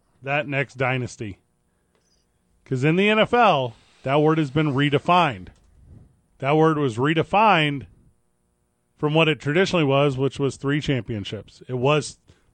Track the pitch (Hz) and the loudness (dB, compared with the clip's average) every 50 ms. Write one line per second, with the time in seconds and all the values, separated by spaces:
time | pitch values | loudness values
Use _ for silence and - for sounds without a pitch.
0 | _ _ _ _ 127 135 143 151 139 143 139 139 131 - - 127 135 123 131 127 | _ _ _ _ -8 -4 -4 -4 -4 -4 -4 -4 -4 -4 -4 -4 -2 -2 -2 -2
1 | 120 - - - 113 101 95 _ _ _ _ _ _ _ _ _ _ _ _ _ | -4 -8 -10 -12 -12 -12 -14 _ _ _ _ _ _ _ _ _ _ _ _ _
2 | _ _ _ _ _ _ _ _ _ _ _ _ _ - 135 123 135 156 165 185 | _ _ _ _ _ _ _ _ _ _ _ _ _ -6 -4 -2 0 0 2 2
3 | 202 208 214 220 196 - 240 247 233 196 156 139 127 117 - _ _ _ _ _ | 2 2 2 2 0 2 2 4 4 4 4 2 0 -4 -8 _ _ _ _ _
4 | - 131 139 151 151 156 160 160 156 131 127 156 156 147 123 135 143 147 143 139 | -4 0 2 2 4 4 2 2 0 0 0 0 0 0 0 0 0 0 0 0
5 | - 175 180 180 170 143 107 92 90 - - _ _ _ _ _ - - - - | 2 2 2 4 2 0 -2 -6 -14 -20 -20 _ _ _ _ _ -20 -20 -20 -20
6 | - _ _ _ _ _ _ - 131 139 151 156 160 160 156 147 143 127 104 117 | -20 _ _ _ _ _ _ -6 -2 0 2 4 4 2 2 0 -2 -2 -2 -2
7 | 135 151 165 160 139 - - 202 226 214 185 160 151 147 143 135 - - - _ | 0 0 0 0 -2 0 2 2 4 4 4 4 2 0 -4 -6 -10 -14 -20 _
8 | _ _ _ _ _ _ _ _ _ _ _ _ _ _ _ _ _ _ _ - | _ _ _ _ _ _ _ _ _ _ _ _ _ _ _ _ _ _ _ -6
9 | 151 147 151 165 160 156 147 110 - 143 147 185 196 - 185 170 151 135 135 139 | -4 0 2 2 2 2 0 -2 -2 -2 0 0 0 2 2 0 2 2 2 2
10 | 147 147 127 131 139 131 - - 139 131 - - 139 139 143 151 - 143 139 120 | 2 0 0 -2 -4 -4 -2 -2 -4 -4 -4 -4 -4 -4 -4 -2 -2 -2 -4 -4
11 | 98 - 113 101 95 - 113 98 - - - - - - 127 123 123 143 151 151 | -4 -6 -8 -8 -8 -10 -12 -12 -14 -16 -20 -20 -14 -10 -6 -2 0 0 0 0
12 | - - - _ _ _ _ _ _ _ | -2 -6 -14 _ _ _ _ _ _ _